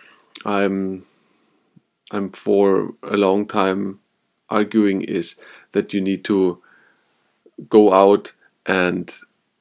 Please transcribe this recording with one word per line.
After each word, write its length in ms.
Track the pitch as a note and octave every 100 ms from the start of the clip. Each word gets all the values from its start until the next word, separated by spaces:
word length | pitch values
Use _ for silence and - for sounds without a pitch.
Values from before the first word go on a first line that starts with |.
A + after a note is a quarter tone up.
| _ _ _ - G#2
I'm, 600 | G2+ G2+ G2 F#2+ F#2 - _ _ _ _ _ _ _ _ _ -
I'm 200 | G#2 G2
for 640 | - - G2+ G2+ G2 G2+ -
a 140 | - G2+
long 280 | G2 G2 G#2+
time 540 | G#2+ F#2+ F#2+ G2 F#2+ _ _ _ _ -
arguing 520 | G#2+ G#2+ A2 G2+ F#2+
is 340 | F#2 G2+ F2 - - - _
that 200 | - -
you 80 | G2+
need 220 | F#2+ F#2+ -
to 360 | G2+ F#2 F2 _ _ _ _ _ _ _ _ _ - -
go 240 | A2 G#2
out 400 | F#2+ G2 G2+ - - _ _ -
and 480 | F#2+ F2+ F2+ F2 - - _ _ _